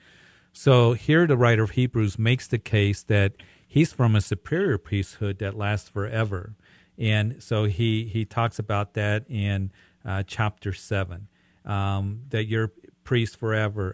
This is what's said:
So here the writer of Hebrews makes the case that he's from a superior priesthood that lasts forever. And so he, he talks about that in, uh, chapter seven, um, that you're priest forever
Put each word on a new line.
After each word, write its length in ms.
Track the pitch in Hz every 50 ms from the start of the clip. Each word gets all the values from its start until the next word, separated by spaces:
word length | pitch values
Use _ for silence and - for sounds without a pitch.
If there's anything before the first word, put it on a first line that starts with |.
| _ _ - - - - _ _ _ _
So 400 | - - - 143 127 123 120 117
here 340 | 123 110 - - 151 165 175
the 120 | 156 135
writer 260 | 120 123 120 117 107 110
of 80 | 101
Hebrews 480 | - 127 127 123 - 117 110 101 - -
makes 260 | 110 117 127 127 -
the 140 | - 123 113
case 440 | - - - 104 101 101 101 - -
that 320 | - 107 104 98 101 - - - - _ _ _
he's 280 | _ - 139 165 - -
from 240 | - 123 113 107
a 40 | 104
superior 560 | - - 107 - - - 156 175 202 180 113
priesthood 640 | 92 - - 104 98 95 - - - 107 101 98 -
that 160 | 104 98 98
lasts 320 | 110 101 104 107 101 -
forever. 680 | - - 101 101 120 117 110 113 104 98 90 90 110 107 _ _ _ _ _ _ _ _
And 440 | - 113 107 107 107 104 113 131 -
so 220 | - - 117 107 107
he, 400 | 104 90 98 117 113 110 110 117
he 220 | 113 104 113 107
talks 340 | - - 117 117 113 - -
about 360 | 104 104 104 101 104 - -
that 280 | 110 104 104 104 110 131 -
in, 420 | 117 104 101 101 98 95 95 95 - _ _ _ _ _ -
uh, 200 | 107 95 98 95
chapter 460 | - - - 110 104 - _ - 104 90
seven, 560 | - - - 107 98 92 87 87 92 104 - _ _ _ _ _ _ -
um, 600 | - 104 98 98 98 98 98 98 101 104 113 131 139
that 160 | 120 110 110
you're 260 | 107 110 113 113 104 - _ - - _ _ -
priest 320 | - 131 120 113 - -
forever 560 | - 117 110 107 107 107 104 104 107 95 92